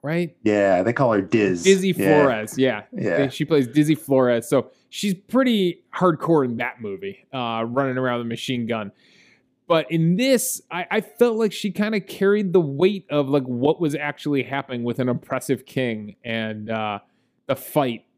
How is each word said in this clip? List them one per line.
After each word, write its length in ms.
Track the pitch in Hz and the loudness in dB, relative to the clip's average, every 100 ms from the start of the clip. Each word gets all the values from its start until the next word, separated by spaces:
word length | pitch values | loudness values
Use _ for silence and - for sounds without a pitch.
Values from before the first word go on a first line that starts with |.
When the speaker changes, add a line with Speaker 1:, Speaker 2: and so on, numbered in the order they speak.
Speaker 1:
right? 340 | 139 170 170 _ | -4 -4 -4 _
Speaker 2:
Yeah, 400 | 107 104 98 90 | 0 4 4 4
they 100 | 95 | 2
call 200 | 120 131 | 2 2
her 80 | 107 | 2
Diz. 400 | 95 117 101 90 | 2 2 2 2
Speaker 1:
Dizzy 240 | 85 196 190 170 | 4 4 2 0
Speaker 2:
Yeah. 260 | 95 - | 4 6
Speaker 1:
Flores, 340 | 139 113 107 - | 4 0 -6 0
yeah. 240 | 131 107 - | 0 0 -8
Speaker 2:
Yeah. 240 | 233 98 90 | -6 -2 0
Speaker 1:
They, 100 | 135 | -2
she 140 | - | -2
plays 220 | 147 156 123 | 0 0 2
Dizzy 280 | 135 151 | 2 2
Flores. 540 | 151 - 135 123 117 113 | 0 2 2 4 2 2
So 220 | 139 - _ _ | 0 0 _ _
she's 260 | - 208 | -6 -4
pretty 680 | 185 _ 247 262 220 180 165 _ | -4 _ 0 2 2 0 -2 _
hardcore 500 | - 180 156 - 160 | 0 0 2 2 2
in 120 | 127 117 | 2 -2
that 220 | 123 - | -6 -6
movie, 460 | 107 95 98 95 _ | -10 -8 -10 -12 _
uh, 320 | 135 120 113 113 | -6 -4 -4 -2
running 320 | 123 135 127 | -2 -2 0
around 200 | 131 120 | -2 -2
with 80 | 120 | -4
a 20 | |
machine 380 | 113 - 123 113 | -6 -4 -4 -2
gun. 260 | 117 98 _ _ _ _ _ _ _ _ | -4 -6 _ _ _ _ _ _ _ _
But 220 | 165 156 | 0 2
in 240 | 165 165 185 | 0 2 2
this, 460 | 254 254 - - _ | 2 2 0 -8 _
I, 160 | 170 180 | -10 -4
I 80 | 214 | -4
felt 360 | - - 240 220 | -4 0 0 2
like 140 | 220 | -2
she 200 | - 214 | -2 -6
kinda 260 | 175 208 220 | -2 -2 -2
carried 540 | - - 196 208 196 | -6 0 2 2 2
the 80 | 175 | 2
weight 440 | 156 139 185 202 - | 0 2 0 0 -4
of, 180 | 147 135 | -2 2
like, 140 | 143 | 0
what 360 | 127 120 139 160 | 0 0 2 2
was 160 | 165 143 | -2 -2
actually 480 | 147 143 151 143 | -6 -6 -2 -2
happening 400 | 120 139 - 123 | -2 -6 -6 -6
with 160 | 120 117 | -4 -2
an 80 | 123 | 0
oppressive 580 | 117 - 131 - 131 - | -2 -4 -8 -2 -4 -4
king 480 | - 127 107 104 - | -4 -4 -4 -10 -14
and, 480 | 120 113 110 107 107 | -8 -6 -4 -8 -6
uh, 300 | 113 107 101 _ _ _ _ - | -4 -4 -6 _ _ _ _ -6
the 80 | 131 | -6
fight. 480 | - 151 135 113 _ | -2 -2 0 -4 _